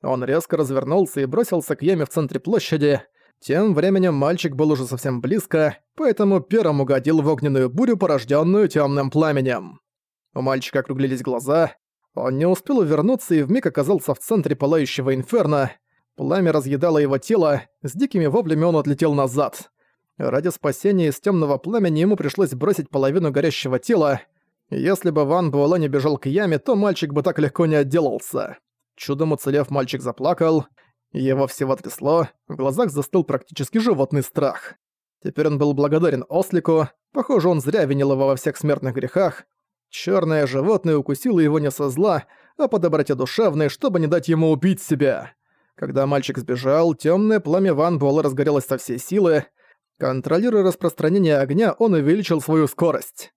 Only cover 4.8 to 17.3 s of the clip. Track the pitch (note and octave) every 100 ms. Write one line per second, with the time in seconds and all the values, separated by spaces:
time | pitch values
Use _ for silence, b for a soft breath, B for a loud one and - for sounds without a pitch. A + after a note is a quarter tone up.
4.8 | B2+ B2+ C#3 B2 B2+ G3+ - D#3+ D3+ -
5.8 | _ - D#4 G3+ G3+ F#3+ C#3 G#3+ F3+ D3
6.8 | C3+ C3+ B2+ D#3+ D3 D3 D3 C3+ B2+ B2+
7.8 | B3 A3 F3+ C#3+ A#2 C#3+ D#3+ G3 G3+ F3
8.8 | C#3+ C#3 C3+ D3 D#3 C#3+ C3 A#2+ F#2 -
9.8 | _ _ _ _ _ - C3 C3+ - C#3
10.8 | C3 C3 C#3 B2+ A2+ B2 C3+ D#3 D#3+ -
11.8 | _ _ _ - B2 C3 E3+ F#3 - C#4
12.8 | E3+ D3+ E3+ B3+ - E3 C3+ A3+ F#3+ D3+
13.8 | C#3+ F#3+ - - - A3 E3 D3+ C#3 D#3+
14.8 | C#3 - C3 C3 B2+ A#3 D#3+ D3 C3 -
15.8 | _ _ _ _ C#3+ F3 F3 D#3 C3+ C#3
16.8 | E3+ D#3 D3 C3+ -